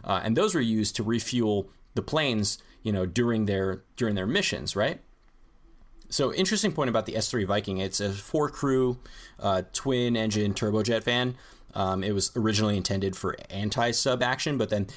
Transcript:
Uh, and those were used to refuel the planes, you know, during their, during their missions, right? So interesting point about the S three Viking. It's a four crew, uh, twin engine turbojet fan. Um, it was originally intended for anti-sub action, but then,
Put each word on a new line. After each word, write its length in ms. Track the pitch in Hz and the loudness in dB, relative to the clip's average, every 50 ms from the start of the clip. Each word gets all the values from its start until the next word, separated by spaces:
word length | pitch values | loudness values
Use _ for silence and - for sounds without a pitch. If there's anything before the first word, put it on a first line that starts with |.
| - | -6
Uh, 160 | - 98 90 - | -2 -2 -2 0
and 140 | 110 113 | 0 2
those 180 | 147 202 214 165 | 2 2 2 2
were 60 | 160 | 2
used 360 | 120 113 110 110 107 107 - | 2 2 2 2 0 0 0
to 60 | - 107 | -2 -2
refuel 680 | 110 117 113 - - 127 120 113 107 104 101 95 - - - - - - | 0 0 0 0 0 0 0 2 2 2 0 0 -4 -8 -20 -18 -10 -6
the 60 | - - | -6 -4
planes, 560 | - 151 156 151 135 113 107 104 104 - - - - - - - | -2 0 0 0 2 0 0 0 0 -2 -4 -8 -18 -18 -8 -4
you 100 | 107 101 | -2 0
know, 140 | 92 92 | 0 0
during 400 | 87 87 120 120 117 117 110 107 | 0 0 0 2 2 2 2 2
their, 360 | 101 98 95 95 95 92 - - _ - | 0 0 0 0 0 -2 -4 -8 _ -6
during 180 | - 123 110 104 | -4 -2 0 0
their 120 | 95 92 | 0 0
missions, 500 | 107 147 202 - - - 69 71 - - | 0 0 0 0 -2 -2 -4 -4 -4 -2
right? 240 | 95 107 139 175 - - - - - _ - - - - - - - - - - - - - - - - - | 0 0 0 -2 -6 -14 -20 -20 -20 _ -20 -20 -20 -20 -20 -20 -20 -20 -20 -20 -20 -20 -20 -20 -20 -12 -6
So 240 | - - 139 123 - | -2 0 0 0 2
interesting 380 | - 190 185 214 202 - 196 | 0 0 0 2 0 0 0
point 180 | 151 151 143 123 | 0 0 0 0
about 180 | 113 113 107 | 2 0 0
the 100 | - - | -2 -2
S 120 | 110 - - | -2 -2 0
three 140 | - 117 98 | 0 0 2
Viking. 340 | 92 101 104 104 - 95 92 | 2 2 0 0 0 -2 -2
It's 200 | 95 95 - - | -2 -2 -2 -2
a 140 | 101 101 98 | -2 -2 -4
four 360 | 101 - - - 156 147 143 | -4 -6 -2 0 0 0 0
crew, 500 | - - - 135 135 131 131 127 123 - - - - - - - - - | -2 -2 0 2 4 4 4 2 0 -2 -6 -16 -20 -20 -20 -20 -10 -4
uh, 220 | - 101 95 92 92 - - | 0 0 2 2 0 -2 -6
twin 440 | - - 135 131 123 123 120 117 | -4 -2 0 0 2 2 2 2
engine 380 | 113 110 110 104 104 104 104 95 | 0 0 0 0 0 0 0 0
turbojet 480 | - 117 104 104 110 104 107 117 110 - | 0 0 0 2 2 2 2 2 0 2
fan. 320 | 123 120 123 123 127 123 - - - - - - - - | 2 0 2 0 -2 -4 -8 -14 -20 -20 -20 -20 -10 -4
Um, 300 | 104 98 95 95 95 92 | -2 0 0 0 0 0
it 100 | 104 104 | 0 0
was 160 | 98 95 - - | 0 0 0 0
originally 400 | 123 110 110 107 107 110 104 101 | 0 0 2 2 4 4 4 2
intended 400 | 95 90 - 101 98 98 95 92 | 2 0 0 -2 0 0 -2 -2
for 200 | - - 90 - - - - | -2 -4 -4 -4 -6 -10 -10
anti-sub 720 | - 98 104 104 - 120 117 120 113 - - 139 123 117 123 | -8 -4 -4 -2 0 0 2 2 2 2 2 2 2 2 2
action, 340 | 123 131 - - 160 143 | 0 0 0 -2 -2 0
but 140 | 127 110 - | 0 0 0
then, 160 | 107 104 98 - - | 0 0 -2 -2 -6